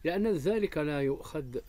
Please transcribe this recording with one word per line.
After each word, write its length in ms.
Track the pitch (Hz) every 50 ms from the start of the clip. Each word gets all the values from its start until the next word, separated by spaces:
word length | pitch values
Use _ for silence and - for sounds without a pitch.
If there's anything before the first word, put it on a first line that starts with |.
| -
إلا 120 | 160 175
أن 100 | 202 214
ذلك 520 | 226 196 151 131 190 226 220 202 - - 156
لا 220 | 147 151 147 143
يؤخذ 440 | 139 135 139 135 - - - 156 135 123 123 - -